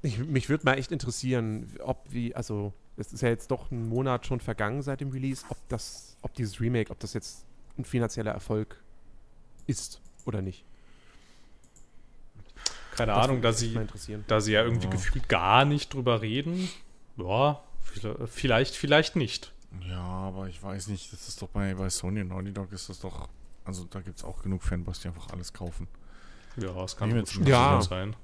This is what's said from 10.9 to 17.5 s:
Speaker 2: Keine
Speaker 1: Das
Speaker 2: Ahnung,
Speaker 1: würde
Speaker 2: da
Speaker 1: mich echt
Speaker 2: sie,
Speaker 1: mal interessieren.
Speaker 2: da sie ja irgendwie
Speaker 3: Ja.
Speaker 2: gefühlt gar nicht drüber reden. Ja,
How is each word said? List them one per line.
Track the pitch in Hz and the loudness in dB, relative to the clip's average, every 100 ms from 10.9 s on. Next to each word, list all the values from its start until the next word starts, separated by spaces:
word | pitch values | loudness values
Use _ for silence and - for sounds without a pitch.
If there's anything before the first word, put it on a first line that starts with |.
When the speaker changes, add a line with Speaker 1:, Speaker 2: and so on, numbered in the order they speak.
| - - - - - - - - - - - - - - - - - - - - - | -20 -20 -20 -20 -20 -20 -20 -20 -20 -20 -20 -20 -18 -18 -18 -18 -8 -6 -6 -10 -2
Speaker 2:
Keine | 113 | 2
Speaker 1:
Das | 101 | 6
Speaker 2:
Ahnung, | 127 131 | 6 4
Speaker 1:
würde | |
Speaker 2:
da | 117 | 4
Speaker 1:
mich | 110 | 2
echt | 113 | 0
Speaker 2:
sie, | 113 | -2
Speaker 1:
mal | |
interessieren. | 107 104 - 104 104 | -4 -6 -8 -8 2
Speaker 2:
da | 110 | 2
sie | 107 | 6
ja | 107 | 6
irgendwie | 117 113 92 | 6 2 2
Speaker 3:
Ja. | |
Speaker 2:
gefühlt | 95 - - - | 2 4 4 4
gar | 85 90 113 | 4 8 8
nicht | 139 147 - | 8 4 0
drüber | 139 123 113 | 0 2 2
reden. | 107 120 147 180 185 - - - - - | 2 -2 -2 -2 -4 -6 -16 -18 -16 -8
Ja, | 87 107 143 | 0 4 4